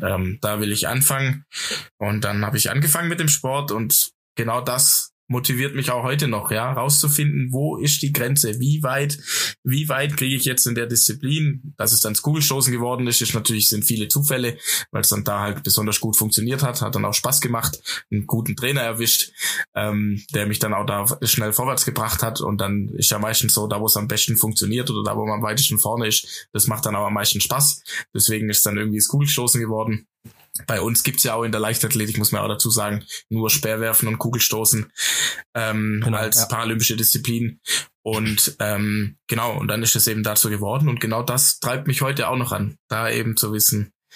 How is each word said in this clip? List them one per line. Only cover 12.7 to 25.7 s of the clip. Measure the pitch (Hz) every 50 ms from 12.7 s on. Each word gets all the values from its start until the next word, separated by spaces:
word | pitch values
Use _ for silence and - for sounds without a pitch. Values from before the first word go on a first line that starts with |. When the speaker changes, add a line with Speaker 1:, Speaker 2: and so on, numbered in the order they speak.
Speaker 1:
geworden | 123 117 117 120 127 127 127
ist, | 120 120 -
ist | 120 110 -
natürlich, | 113 107 - 113 107 - -
sind | 110 107 -
viele | - 117 107 104
Zufälle, | - - 143 143 - 139 131 123 117 117 - - - - - - -
weil | - 107
es | 101 -
dann | 101 101 101
da | 104 101 101
halt | 104 104 98 - -
besonders | 104 - - 107 107 101 -
gut | - 110 104
funktioniert | - 110 110 104 - 107 120 135 139
hat, | 143 127 123 -
hat | 110 107 -
dann | 101 104
auch | 101 101
Spaß | - - 120 143 -
gemacht, | - 120 120 117 123 147 - - - - - - - -
einen | 104 104 101
guten | - - 113 110 - 101
Trainer | - 120 127 143 139
erwischt, | 120 117 113 117 117 104 - - - - - - - - - - - - -
ähm, | 101 104 107 104 104 107 104 101 101 - - -
der | 104 104
mich | 104 104 -
dann | 110 107 104
auch | 98 104
da | - 101 101 101 120 - - 123
schnell | 107 - - 107 107 101
vorwärts | - 123 135 127 - -
gebracht | 123 117 - 113 113 - -
hat | 117 113 110 -
und | - - 104 98
dann | 98 98 101 101 101 104
ist | - - 110 -
ja | 107 104
meistens | 104 110 117 - - 110 -
so, | 110 104
da | 104 104 104
wo | 110
es | 107 -
am | 104 104
besten | 107 107 107 - - 113
funktioniert | - - 107 104 - 98 98 110 123 123 -
oder | 110 104 104
da | 101 107
wo | 107 107
man | 107 107 107
am | 107
weitesten | 104 107 135 139 -